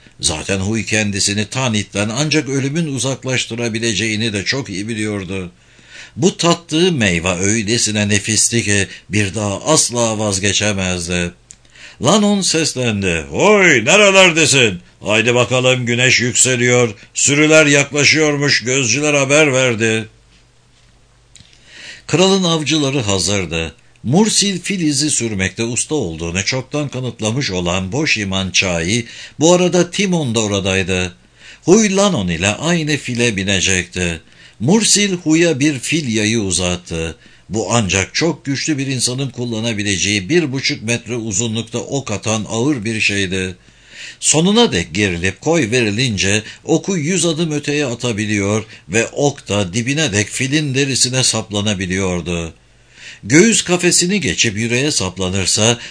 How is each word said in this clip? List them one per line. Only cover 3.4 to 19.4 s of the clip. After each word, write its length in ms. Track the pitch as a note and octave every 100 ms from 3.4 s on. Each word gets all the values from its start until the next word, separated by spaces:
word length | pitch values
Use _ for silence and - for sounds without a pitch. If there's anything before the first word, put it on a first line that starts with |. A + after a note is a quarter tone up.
| - A#2 A#2+ A2 A#2 G2 A2+ G#2+ A#2
de 120 | G#2
çok 240 | F2+ C3+ G#2+
iyi 180 | F#2 G#2
biliyordu. 640 | A2 G#2+ G#2 F2+ F#2+ F2+ - _ - - - - -
Bu 200 | F3 -
tattığı 560 | E3+ E3+ - D#3 F#3
meyve 400 | D#3 G#2 E2+ F2
öylesine 760 | F2 G2 A2+ G2+ A#2+ G#2+ G#2+ G2+
nefisti 560 | G#2 - G#2+ - A#2
ki 220 | G2+ G2+ F#2 - -
bir 240 | G2 G2
daha 300 | G#2 G#2 G2
asla 540 | - D#3 - A#2+ A#2 G#2+
vazgeçemezdi. 1120 | G#2+ F#2+ G2+ F#2 G#2 G2+ F#2 F2+ E2+ F2+ F2 - - - _ - - -
Lanon 380 | A2+ G#3+ G#3 G3+
seslendi. 840 | F3+ D#3+ D3+ C3 A#2+ G#2 F#2+ E2 C#2+
"Oy, 520 | E2+ F3+ G#3 F3+ C3
nerelerdesin? 920 | A2+ G3 G3+ F#3+ F#3 D#3+ D3 C3+ A#2 F2+ - _
Haydi 340 | F2 G#2+ A2+
bakalım, 520 | A#2+ A#2+ B2+ B2+ B2+ A#2+
güneş 340 | A#2+ B2+ A2+
yükseliyor. 760 | B2 A2 B2+ B2 B2 B2 A#2+ G2+ -
Sürüler 520 | - - C#3+ D3+ D#3 D3+
yaklaşıyormuş, 1000 | C#3+ C#3 D3 C3+ D3 D3+ C#3+ C#3+ -
gözcüler 500 | A2 C3 B2 C3 D3+
haber 380 | C#3+ C3+ D3